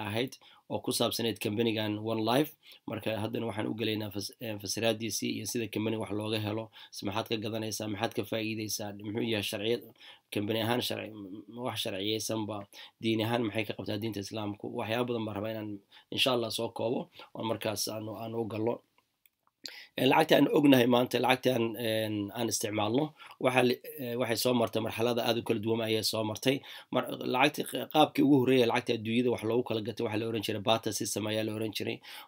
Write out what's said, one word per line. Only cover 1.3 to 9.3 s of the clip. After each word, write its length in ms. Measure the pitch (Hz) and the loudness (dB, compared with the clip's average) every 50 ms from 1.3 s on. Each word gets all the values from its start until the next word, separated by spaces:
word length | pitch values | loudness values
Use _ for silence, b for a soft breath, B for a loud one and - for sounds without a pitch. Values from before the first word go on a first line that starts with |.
| 104 - | -2 -2
company-gan 580 | - 110 104 113 117 117 107 110 107 107 104 104 | -2 -2 0 2 2 2 2 0 -2 -2 -2 -2
One 220 | 107 113 113 110 110 | -4 -4 -2 -2 0
Life. 260 | 113 120 139 156 - - _ B B B B B | 2 4 4 2 2 -2 _ B B B B B
Marka, 260 | - 117 107 - 110 110 101 | -8 -8 -4 -2 -2 -2 0
haddana 260 | 110 113 117 117 113 | -2 -2 -2 -2 -4
waxaan 220 | 117 104 - 123 | -2 -2 -2 -2
u 60 | 127 113 | -2 -2
gelaynaa 340 | 107 113 110 107 104 107 104 | -2 0 0 0 -2 -2 -4
fas-, 220 | - 101 95 - - - | -6 -6 -8 -8 -10 -8
eh, 160 | 123 113 107 101 | -8 -6 -6 -6
fasiraadiisii 720 | 104 95 - 104 113 113 110 107 113 107 - - 123 120 113 | -4 -4 -2 2 2 2 2 2 -2 -4 -4 -2 -2 -2 -4
iyo 80 | 110 110 | -4 -4
sida 220 | - - 117 113 104 | -4 -2 -2 -2 -2
company 260 | - 104 107 110 110 | -2 0 0 0 0
wax 140 | 110 104 - | -2 -2 -2
looga 280 | 101 104 107 107 113 107 | -2 -4 -2 0 -2 0
helo. 260 | 107 104 107 110 110 - B B B B | 0 0 -2 -2 -6 -8 B B B B
Si 140 | B - 101 | B -8 -6
maxaad 220 | 98 95 113 110 - | -4 -2 -2 -2 -2
ka 80 | 120 | -2
gadanaysaa, 500 | 110 107 107 110 110 110 110 101 - 107 | -4 -2 -4 -4 -4 -4 -4 -4 -4 -4
maxaad 260 | 107 104 98 117 110 - | -4 -2 -2 -2 -2 -2
ka 100 | 117 104 | -4 -4
faa'iidaysaa, 640 | - 110 113 107 110 110 110 110 107 - - 107 104 101 | -2 -2 -2 -2 -2 -4 -4 -4 -4 -6 -6 -6 -8 -8
muxuu 280 | 101 104 110 104 117 | -10 -8 -6 -4 -2
yahay 220 | 123 113 | 0 0